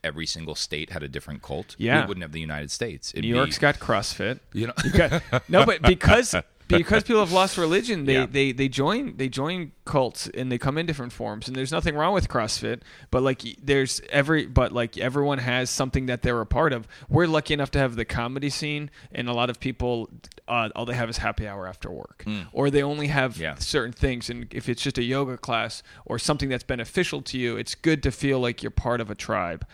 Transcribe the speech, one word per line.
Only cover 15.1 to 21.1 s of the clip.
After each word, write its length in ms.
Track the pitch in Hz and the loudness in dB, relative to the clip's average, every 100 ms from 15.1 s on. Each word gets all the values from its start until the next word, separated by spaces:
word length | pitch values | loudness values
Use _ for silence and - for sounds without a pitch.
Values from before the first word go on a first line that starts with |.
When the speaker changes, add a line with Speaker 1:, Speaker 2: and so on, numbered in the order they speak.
| 139 143 139 | 0 0 0
Speaker 2:
has 300 | 127 123 127 | 0 0 0
something 380 | - 131 139 131 | -2 0 0 -2
that 160 | 123 | 0
they're 180 | 127 120 | 0 0
a 60 | 110 | 0
part 260 | 147 160 | 2 2
of. 160 | 123 110 - - | 2 -4 -16 0
We're 160 | 143 170 | 4 4
lucky 260 | 156 - | 2 2
enough 180 | 147 135 | 0 0
to 60 | 143 | 2
have 180 | 135 117 | 2 0
the 80 | 110 | -4
comedy 420 | - 120 135 143 | -4 -4 -4 -4
scene, 400 | - 151 147 147 - - | -4 -4 -4 -8 -12 -12
and 160 | - 120 | -6 -4
a 20 | |
lot 160 | 120 123 | 0 0
of 120 | 117 | -2
people, 500 | 135 117 123 120 110 117 - - - | -6 -2 -2 -2 -4 -12 -20 -18 -4
uh, 220 | 120 110 - | -2 -2 -4
all 80 | |
they 100 | 120 | -4
have 140 | 120 | -2
is 80 | 117 | -2